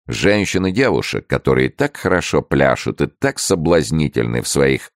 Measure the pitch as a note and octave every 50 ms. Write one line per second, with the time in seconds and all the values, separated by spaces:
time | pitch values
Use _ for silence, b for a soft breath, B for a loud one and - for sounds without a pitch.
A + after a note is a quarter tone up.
0 | _ - A#1 - D#2+ G2 G#2 G#2 - - - F#2 F#2 F#2 F#2 A#2+ C#3 A#2 D#2+ A1+
1 | - - - G#1+ - - - B1+ - C2+ C2 B1+ C2 B1+ - - C#3 C#3+ - -
2 | - F2+ F2+ F2 - - - C#2+ C2+ - C#2 C#2 C#2 C2 A#1+ - - A#1+ - -
3 | D2 C#2+ - - - C#3 - - - - G2 E2+ D2+ E2 F2 E2 D2 - D#2+ D#2+
4 | D2+ C#2+ - B1 A#1 A1+ A#1 A#1+ - - - C#2+ C#2 C2+ C2 - - - _